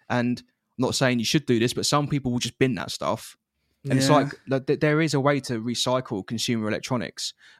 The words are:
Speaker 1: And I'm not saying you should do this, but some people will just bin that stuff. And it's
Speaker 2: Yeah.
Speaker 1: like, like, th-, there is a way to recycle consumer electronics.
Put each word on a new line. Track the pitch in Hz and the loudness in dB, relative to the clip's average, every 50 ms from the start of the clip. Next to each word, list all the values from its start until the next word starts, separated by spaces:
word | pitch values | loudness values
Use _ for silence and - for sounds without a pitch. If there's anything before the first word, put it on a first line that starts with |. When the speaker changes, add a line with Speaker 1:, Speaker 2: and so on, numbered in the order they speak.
| _ - | _ -2
Speaker 1:
And | 113 123 120 123 123 120 | -2 0 0 0 -2 -4
I'm | - _ _ _ _ _ _ - 127 | -6 _ _ _ _ _ _ -2 0
not | 104 - | 0 2
saying | - 135 127 123 120 | 2 2 2 2 2
you | 110 | 0
should | - - 156 - | 2 0 0 2
do | - 123 113 | 4 2 4
this, | 110 123 - | 4 2 0
but | - - | 0 -2
some | - 147 147 147 139 | 0 0 0 0 0
people | 151 143 131 127 | -2 -2 -2 -2
will | 120 123 | -2 -2
just | - - - - | -4 -4 -2 0
bin | 131 131 120 | 0 0 0
that | 85 - - | -2 -4 -8
stuff. | - - - 71 104 - - - - _ _ _ _ _ _ _ _ _ - | -6 -4 -2 -2 -2 -4 -6 -14 -20 _ _ _ _ _ _ _ _ _ -4
And | 139 135 135 | 0 2 2
it's | 135 135 | 4 6
Speaker 2:
Yeah. | 151 | 6
Speaker 1:
like, | 143 135 143 - - - - | 4 4 0 -6 -10 -6 -4
like, | - 135 135 - | -2 -2 0 0
th-, | 143 - | 0 2
there | - 151 151 156 | 2 2 2 2
is | 165 156 147 | 2 2 0
a | 143 | 2
way | 131 143 147 139 | 2 2 0 0
to | 135 - 123 110 | -2 -4 -6 -4
recycle | 110 123 117 - - 127 127 127 127 - 123 98 - | -4 -4 -2 -2 0 0 0 0 -2 -2 -6 -6 -4
consumer | - 117 110 - - 120 113 107 107 | -4 -6 -4 -2 -2 -2 -2 0 -2
electronics. | 107 - - - 127 117 85 - - - - - - _ - - - | -4 -4 -4 -4 -4 -4 -4 -6 -8 -8 -8 -10 -10 _ -20 -20 -16